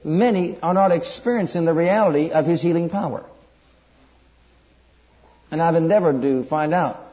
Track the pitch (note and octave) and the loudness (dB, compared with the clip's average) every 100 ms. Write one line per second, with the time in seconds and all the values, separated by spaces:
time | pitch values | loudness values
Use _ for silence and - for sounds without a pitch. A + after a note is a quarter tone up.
0 | D#3 E3 B3 G3 F3+ - E3 F#3 G3 E3+ | -2 2 2 2 -2 -4 -2 2 4 2
1 | - - A#3+ A#3+ F3 F3 E3 D#3+ F3 G#3 | -2 -6 -4 -2 -2 0 0 2 2 2
2 | G3+ D3 D#3+ D#3 D3+ E3+ E3+ E3+ E3 G3 | 2 2 0 0 0 0 0 0 -2 -4
3 | D#3 - - - _ _ _ _ _ _ | -6 -8 -12 -20 _ _ _ _ _ _
4 | _ _ _ _ _ _ _ _ _ _ | _ _ _ _ _ _ _ _ _ _
5 | _ _ _ _ _ D#3 E3+ E3 E3 G#3 | _ _ _ _ _ -2 0 2 2 2
6 | E3+ C3+ C#3 C3 B2+ D#3 D3+ F3 C#3+ - | 2 0 0 0 -2 -2 0 0 -2 -4
7 | - | -16